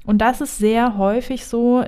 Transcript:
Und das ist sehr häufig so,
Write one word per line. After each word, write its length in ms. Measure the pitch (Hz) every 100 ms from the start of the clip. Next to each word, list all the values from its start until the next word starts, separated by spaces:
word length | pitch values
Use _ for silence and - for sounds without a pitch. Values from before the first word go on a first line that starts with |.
Und 140 | - 208
das 240 | 226 247
ist 160 | 294 -
sehr 400 | 214 226 247 202
häufig 480 | 196 226 247 254 -
so, 380 | 233 240 247